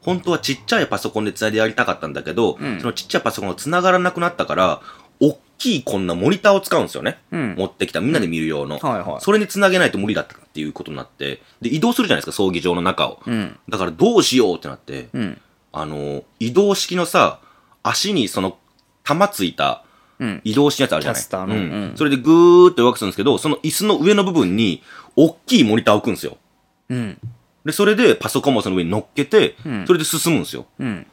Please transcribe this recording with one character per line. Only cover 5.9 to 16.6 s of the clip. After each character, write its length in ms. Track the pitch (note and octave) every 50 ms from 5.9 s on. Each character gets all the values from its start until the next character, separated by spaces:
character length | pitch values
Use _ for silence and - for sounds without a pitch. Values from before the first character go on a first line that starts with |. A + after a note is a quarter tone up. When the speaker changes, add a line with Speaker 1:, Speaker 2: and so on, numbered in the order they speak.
| - G2
Speaker 1:
ん 80 | G2
な 80 | F2 E2+
モ 160 | E2+ F#2 B2+
ニ 80 | F#3+ F#3+
タ 120 | - G#3+
ー 20 | G3
を 80 | G3
使 160 | F#3+ - -
う 40 | E3
ん 40 | A2
で 40 | -
す 60 | -
よ 60 | - C#2
ね。 160 | G#2+ - - _ _ -
Speaker 2:
う 40 |
ん。 180 | E3+ D3 A2 F2 -
Speaker 1:
持 60 | F#2+
っ 60 | F#2 -
て 160 | _ G2 -
き 40 | -
た、 80 | D#2
み 100 | F#2 C3
ん 20 | D#3+
な 80 | D#3
で 80 | G#2+ E2+
見 100 | E2 E2
る 80 | D#2+
用 200 | D#2+ D#2 D2 C#2+
の。 120 | C#2+ D2+ D2+
Speaker 2:
は 200 | - D3 A#2+ G2+
い 20 |
は 180 | F2 G2 D2+ C#2
い。 20 |
Speaker 1:
そ 120 | - - G3+
れ 80 | G#3+
に 80 | G#3 -
繋 200 | - G3 G3+ F#3+
げ 80 | F#3 F#3
な 60 | F3
い 40 | B2+
と 80 | - G2+
無 80 | G2
理 80 | G#2 G#2
だ 80 | - -
っ 40 |
た 100 | - -
っ 20 | - _ _ _
て 60 | D#2
い 40 | D2+
う 80 | D2+ C#2+
こ 120 | - -
と 80 | - D#2
に 40 |
な 60 | C2+ B1
っ 60 | _
て。 340 | _ _ C#2 C#2 C2+ - _ _ _ _
で、 100 | - A#2 B2
移 60 | D#3+
動 120 | D#3 A#3 A#3+
す 80 | - A#3
る 40 |
じ 80 | F#3 C3
ゃ 20 |
な 20 | D2
い 20 |
で 20 | D2
す 40 |
か、 60 | - D#2
葬 200 | - G2+ F#2+ F2+
儀 80 | F2
場 160 | C#2+ F2+ F2
の 60 | F2 E2+
中 260 | F2+ F2+ - D2+ -
を。 120 | - - -
Speaker 2:
う 40 | - A#2+
ん。 240 | A2+ G2+ E2+ - _ _ -
Speaker 1:
だ 100 | - G2+
か 60 | F#2+
ら 40 | E2+
ど 260 | D#2+ E2 E3 A3+ A#3+
う 60 | G#3 C#3+
し 140 | - B2+
よ 180 | B2+ A#2 G2 F2
う 40 | D#2+
っ 20 |
て 80 | - D#2
な 60 | C2+
っ 40 | -
て。 300 | _ - C#2 C2+ B1+ - -
Speaker 2:
う 60 | C3
ん。 220 | A2+ F#2 B1+ - _ _ _ _ _ _ -
Speaker 1:
あ 120 | D2 D#2
の、 380 | D2+ D2+ D2 C#2+ C#2+ C#2+ C#2+ - _ _ _
移 140 | A2+ A#2 B2
動 240 | F3+